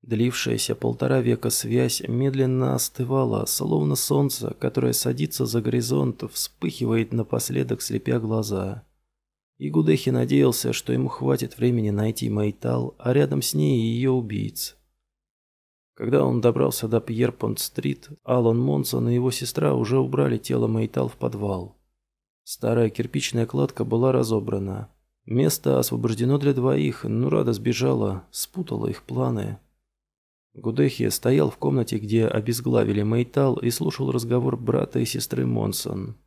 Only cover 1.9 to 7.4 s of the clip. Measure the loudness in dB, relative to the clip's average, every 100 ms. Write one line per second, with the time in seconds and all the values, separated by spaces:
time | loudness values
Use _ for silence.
1.9 | -2 -2 0 0 2 0 2 0 0 -2
2.9 | -4 -2 0 2 0 -2 -2 0 2 2
3.9 | 0 2 2 2 0 -6 -4 -4 0 0
4.9 | 0 -2 -2 -4 -2 -2 0 0 0 0
5.9 | 0 0 -2 -8 -6 -8 _ -6 -2 0
6.9 | 0 0 -2 -2 -2